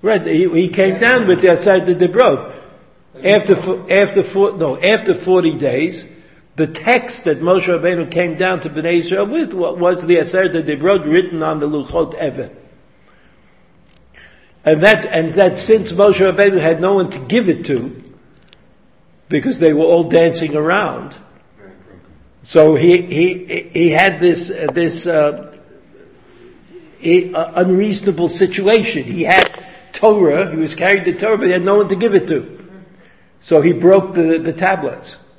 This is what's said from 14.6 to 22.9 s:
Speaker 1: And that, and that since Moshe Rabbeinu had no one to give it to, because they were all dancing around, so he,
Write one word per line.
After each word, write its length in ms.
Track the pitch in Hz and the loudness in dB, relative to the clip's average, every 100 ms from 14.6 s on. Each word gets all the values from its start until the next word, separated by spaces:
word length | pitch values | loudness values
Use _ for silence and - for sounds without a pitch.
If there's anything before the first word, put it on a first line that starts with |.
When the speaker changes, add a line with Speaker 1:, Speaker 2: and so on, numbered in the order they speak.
| - | 0
Speaker 1:
And 180 | 156 | 2
that, 220 | 185 214 - | 4 2 0
and 300 | 170 160 165 | -4 -2 2
that 180 | 185 - | 2 0
since 340 | - 220 185 | 0 0 2
Moshe 260 | 170 208 190 | 2 2 4
Rabbeinu 420 | 190 180 202 190 | 2 2 2 2
had 200 | 160 160 | 0 0
no 140 | 180 196 | 0 0
one 160 | 180 | -2
to 140 | - 131 | -8 -2
give 200 | 233 196 | -2 0
it 180 | 156 - | -2 -2
to, 360 | 135 120 - - - _ _ _ _ _ _ _ _ _ _ _ | -4 -4 -12 -20 -20 _ _ _ _ _ _ _ _ _ _ _
because 300 | 185 240 240 | -4 -2 0
they 120 | 160 | 2
were 120 | 151 160 | 2 2
all 240 | 170 156 | 2 2
dancing 460 | 165 165 165 160 147 | 2 2 0 -4 -4
around, 600 | 156 190 185 123 135 - - _ _ _ 95 92 - - _ - _ _ | -2 -2 -2 -8 -14 -20 -20 _ _ _ -20 -20 -20 -20 _ -20 _ _
so 320 | - 165 156 151 | 0 4 6 6
he, 260 | 170 | 4